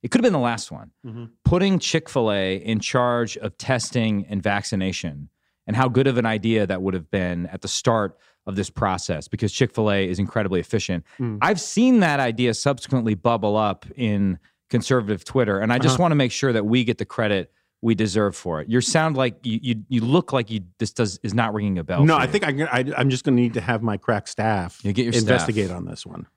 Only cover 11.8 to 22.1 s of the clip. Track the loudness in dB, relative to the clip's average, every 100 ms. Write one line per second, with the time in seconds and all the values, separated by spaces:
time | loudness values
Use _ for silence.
11.8 | 4 6 4 2 0 2 0 2 -2 -2
12.8 | -2 0 0 0 0 0 0 0 0 -2
13.8 | -10 -4 -2 0 0 -2 _ _ _ -2
14.8 | 2 0 0 -6 -2 0 2 0 0 2
15.8 | 2 2 2 2 0 0 0 0 2 0
16.8 | 0 -2 -4 -2 0 0 -2 _ _ _
17.8 | 0 2 2 2 0 -2 -6 -6 0 0
18.8 | 2 0 0 0 -2 -2 -4 -4 -2 -4
19.8 | 0 -2 2 2 2 -2 -2 -6 -8 _
20.8 | -6 -2 -2 -2 -4 -2 -2 -2 -2 -4
21.8 | -2 2 4